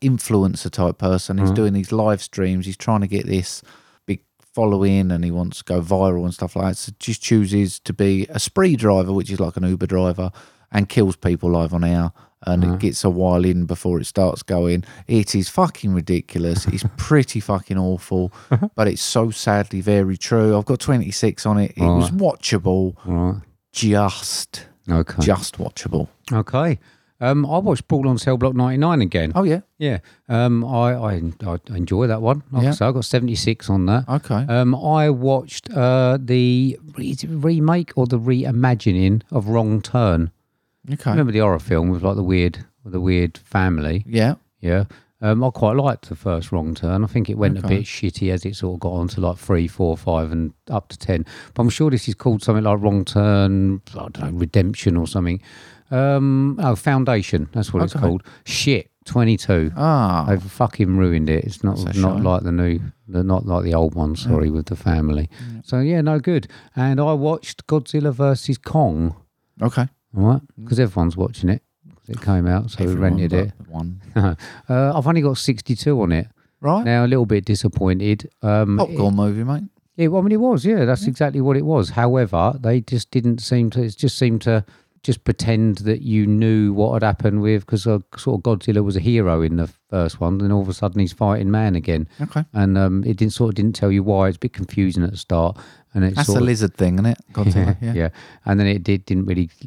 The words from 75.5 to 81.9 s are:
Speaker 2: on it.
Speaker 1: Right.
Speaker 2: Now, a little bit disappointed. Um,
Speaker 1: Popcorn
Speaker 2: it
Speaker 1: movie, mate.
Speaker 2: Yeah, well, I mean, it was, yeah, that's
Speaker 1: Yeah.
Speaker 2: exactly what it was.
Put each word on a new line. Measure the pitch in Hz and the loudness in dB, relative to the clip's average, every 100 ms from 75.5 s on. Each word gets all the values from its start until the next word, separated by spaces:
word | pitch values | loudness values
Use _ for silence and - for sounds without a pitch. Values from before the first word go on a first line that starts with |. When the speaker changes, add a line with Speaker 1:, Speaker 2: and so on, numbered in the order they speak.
| 113 - 120 151 135 | -4 -4 -2 0 2
Speaker 2:
on | 92 | 2
it. | 82 113 _ _ _ | 0 -2 _ _ _
Speaker 1:
Right. | 143 190 | -2 0
Speaker 2:
Now, | 233 120 | 2 2
a | 120 | 4
little | 131 107 | 2 2
bit | 104 | 0
disappointed. | 95 101 104 - 95 92 104 104 - _ | 0 0 0 0 0 2 0 -2 -4 _
Um, | 107 107 104 101 | 0 2 2 2
Speaker 1:
Popcorn | - 160 101 | 0 0 2
Speaker 2:
it | 101 | 2
Speaker 1:
movie, | 104 104 | 0 0
mate. | 120 147 202 _ _ - | -4 -4 -8 _ _ -2
Speaker 2:
Yeah, | 165 | 0
well, | 190 | 2
I | |
mean, | 208 | 2
it | 214 | 2
was, | 254 175 | 2 2
yeah, | 165 220 | 2 2
that's | 123 127 | 2 2
Speaker 1:
Yeah. | 202 | -2
Speaker 2:
exactly | 127 147 139 | 0 0 2
what | 135 135 | 2 2
it | |
was. | 151 151 82 | 2 2 0